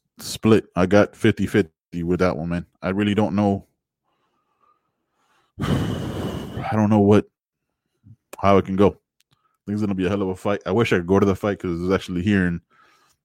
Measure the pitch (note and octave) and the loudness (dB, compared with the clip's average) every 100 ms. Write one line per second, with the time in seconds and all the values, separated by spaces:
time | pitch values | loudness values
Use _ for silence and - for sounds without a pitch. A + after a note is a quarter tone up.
0 | _ - - - A2 G#2+ - F2 F#2 G2+ | _ -18 -14 -4 4 4 2 -2 2 4
1 | G#2 - A2+ G2+ G2 A2 F2 _ _ E2+ | 4 2 -2 0 0 0 0 _ _ -8
2 | E2+ F2+ F#2 D2 E2+ F2 E2+ _ F2 G2 | -4 0 0 -2 -6 -6 -8 _ -6 -2
3 | G#2 G2+ G#2 G2 G#2 G2 - _ _ _ | 0 0 0 0 0 -2 -6 _ _ _
4 | _ _ _ _ _ _ _ _ _ _ | _ _ _ _ _ _ _ _ _ _
5 | _ _ _ _ _ - - - - - | _ _ _ _ _ -8 -4 -2 -4 -6
6 | - - - - - - - A2 G#2 G#2+ | -8 -8 -8 -10 -12 -10 -4 -2 2 4
7 | G2+ G#2 - _ _ _ _ _ _ _ | 6 4 2 _ _ _ _ _ _ _
8 | _ - _ - G2 G2 F2+ F#2+ G2+ - | _ -20 _ -4 2 2 2 2 2 0
9 | _ _ _ _ _ _ - G#2 G#2+ F#2+ | _ _ _ _ _ _ -8 -6 -4 -2
10 | F2+ G2+ F#2+ F#2 G#2 G2+ - G2+ A2+ G2+ | -2 -2 -4 -6 -6 -6 -2 -2 0 -2
11 | E2+ G2 G2+ F#2 G#2 G2 F#2 E2+ F2+ F#2+ | 2 2 2 0 -4 -4 -6 -4 -2 -2
12 | - F2+ F#2+ G2+ F2+ E2+ - _ _ _ | -2 -4 0 2 0 -2 -10 _ _ _
13 | _ _ | _ _